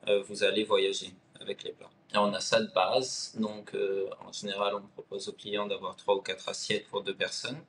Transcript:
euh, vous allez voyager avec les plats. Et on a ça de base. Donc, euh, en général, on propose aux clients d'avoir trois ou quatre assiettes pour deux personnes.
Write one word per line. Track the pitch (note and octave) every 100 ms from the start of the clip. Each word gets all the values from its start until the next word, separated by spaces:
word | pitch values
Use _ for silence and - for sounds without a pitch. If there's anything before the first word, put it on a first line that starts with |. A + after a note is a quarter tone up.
| -
euh, | G2+
vous | G2 G2+
allez | G2+ G2
voyager | G#2+ G2+ F#2+ G2 F#2 F#2 _ -
avec | G2+ G2+
les | -
plats. | - - _ _
Et | -
on | G2+
a | F#2+
ça | - A#2
de | G#2+
base. | F#2 F#2 B2 B2+ - - A2+
Donc, | G#2+ G#2 G#2
euh, | G2+ G2 G2 G2 - G2
en |
général, | G2 G2+ G2 G2+ G2+
on | G2+
propose | - - G2+ G#2
aux |
clients | - G#2 G2+ G#2
d'avoir | G2 F#2 F#2
trois | - G2
ou |
quatre | F#2+ - -
assiettes | G2 - G#2+ -
pour | G2+
deux | G2
personnes. | F#2+ - - - D#3